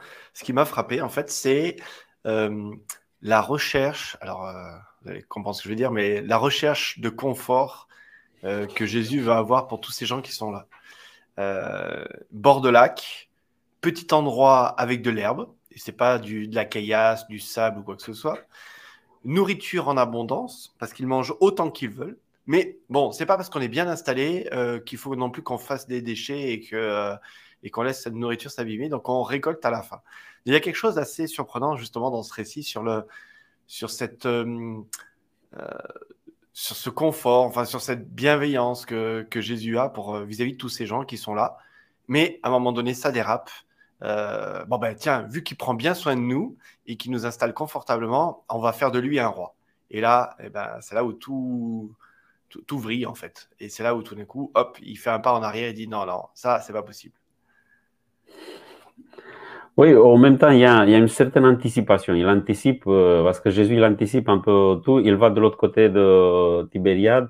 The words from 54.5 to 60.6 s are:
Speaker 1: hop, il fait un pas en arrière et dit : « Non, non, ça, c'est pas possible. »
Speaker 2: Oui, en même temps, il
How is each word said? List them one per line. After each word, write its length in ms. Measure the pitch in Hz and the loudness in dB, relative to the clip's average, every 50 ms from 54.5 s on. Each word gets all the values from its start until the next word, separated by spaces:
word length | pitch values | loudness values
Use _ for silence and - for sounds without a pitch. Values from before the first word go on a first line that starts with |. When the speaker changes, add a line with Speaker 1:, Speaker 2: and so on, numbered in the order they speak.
| - | 0
Speaker 1:
hop, 240 | - 127 - - - - | 0 0 0 -4 -18 -18
il 140 | - 113 | -18 -16
fait 140 | 104 - 123 | -10 -4 -4
un 80 | 113 110 | -2 0
pas 140 | 110 127 123 | 0 0 0
en 100 | 117 110 | 0 -2
arrière 260 | 107 104 113 117 120 | -4 -6 -6 -8 -8
et 20 | 110 | -8
dit : « 160 | 107 110 104 | -10 -12 -8
Non, 180 | 107 107 98 | -6 -6 -6
non, 160 | 92 90 92 - - _ | -6 -6 -8 -10 -12 _
ça, 260 | - - 123 123 110 | -8 -2 -2 -2 -2
c'est 120 | - - 104 | -2 -6 -10
pas 100 | 110 - | -10 -10
possible. » 320 | - 104 - - - _ _ _ _ _ _ _ _ _ _ _ _ _ _ _ _ _ _ _ _ _ _ _ _ _ - - - - - - - - - _ _ _ _ - _ _ - - - - - - - - - - - - | -10 -14 -20 -20 -20 _ _ _ _ _ _ _ _ _ _ _ _ _ _ _ _ _ _ _ _ _ _ _ _ _ -20 -20 -20 -20 -20 -20 -20 -20 -20 _ _ _ _ -20 _ _ -20 -20 -20 -20 -20 -20 -18 -18 -20 -18 -4 4
Speaker 2:
Oui, 180 | - 139 160 147 | 6 8 10 10
en 220 | 117 113 123 120 | 10 10 10 10
même 220 | 120 127 143 135 131 | 10 10 10 8 8
temps, 120 | - 151 | 8 8
il 100 | 139 123 | 8 10